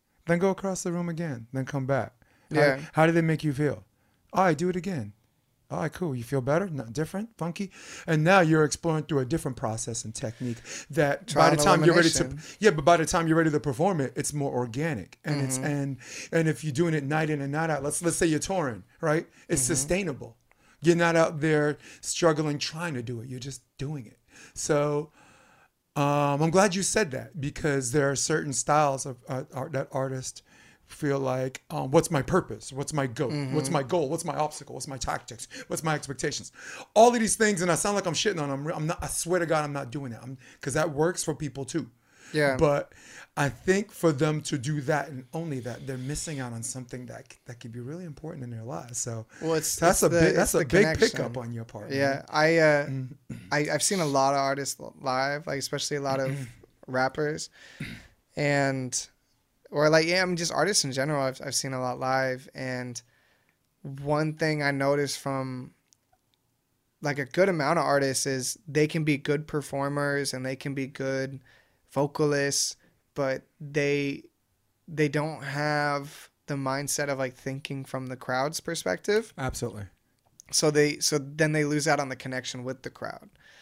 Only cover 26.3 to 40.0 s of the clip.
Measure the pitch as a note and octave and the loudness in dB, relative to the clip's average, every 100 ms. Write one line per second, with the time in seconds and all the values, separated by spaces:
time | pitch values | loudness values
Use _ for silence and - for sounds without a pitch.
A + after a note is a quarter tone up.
26.3 | C#3+ D#3+ F3+ G3+ F3+ F#3+ A3 G3 B2+ A2+ | 2 4 6 4 2 0 0 0 -4 -10
27.3 | E3 C#3 D3 D#3 C#3 B2 D3 C#3 C3+ - | -8 -6 -4 -2 0 0 0 2 0 0
28.3 | D#3 D#3 B2 - D3+ D3 C3+ C#3+ A#2+ - | 0 0 -4 2 4 4 0 -6 -12 -8
29.3 | C3 D3+ C3+ C3+ C3+ C#3 C3+ C3+ C3 B2+ | -8 -6 -8 -6 -6 -4 -4 -4 -6 -10
30.3 | - - _ - _ _ - D3 C#3 C3 | -14 -20 _ -20 _ _ -6 -2 0 0
31.3 | B2+ C3 - - D3+ C3+ D#3 D#3+ D#3+ B2+ | -2 -4 -6 -10 -6 4 4 4 0 2
32.3 | F3 D#3 G#2+ - C3+ C#3+ D#3 C3+ A2+ C3 | 0 0 -8 -12 -8 -6 -2 -4 -2 -4
33.3 | D3 C3+ D#3 C#3 D3+ C3 F3+ C3+ E3 E3+ | -2 -2 -2 0 -2 0 0 0 -2 -4
34.3 | C#3 D3+ - C#3+ C3+ D3+ C3+ - D#3 - | -2 -4 -4 -14 -12 -10 -8 -6 -6 -6
35.3 | A2 - C4 B3+ E3 D#3 D3 C#3 C#3 D#3 | -14 -14 -16 -8 -4 -2 -2 -4 -6 -4
36.3 | - - - - - - - A#3+ A#3+ A3 | -6 -10 -16 -16 -16 0 8 8 8 2
37.3 | - G#3+ G3 F3+ D#3+ G#3 G3+ F#3+ D#3 A3 | 4 2 4 2 2 2 0 0 0 0
38.3 | F3+ C#3+ C3+ D3 D#3+ D#3 F3 F3 - E3 | 0 -2 -4 -4 -4 -4 -4 -4 -6 0
39.3 | F3+ E3 D#3+ D3 C#3+ B2+ C#3+ | 0 2 0 0 -4 -6 -8